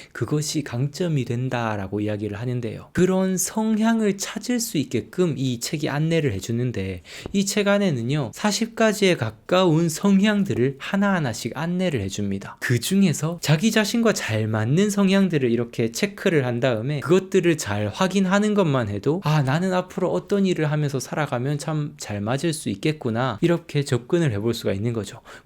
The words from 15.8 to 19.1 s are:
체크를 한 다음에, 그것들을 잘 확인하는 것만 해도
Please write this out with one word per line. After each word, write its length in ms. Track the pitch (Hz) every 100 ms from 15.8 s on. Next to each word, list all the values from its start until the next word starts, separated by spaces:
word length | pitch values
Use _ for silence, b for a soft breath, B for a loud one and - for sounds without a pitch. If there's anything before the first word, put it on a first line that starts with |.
| 117
체크를 520 | 117 202 202 202 165
한 160 | 123 120
다음에, 400 | 131 110 120 147
그것들을 560 | 131 185 190 196 170 160
잘 320 | - 104 104
확인하는 680 | - 190 196 190 202 208
것만 340 | 208 175 135 107
해도 320 | 101 139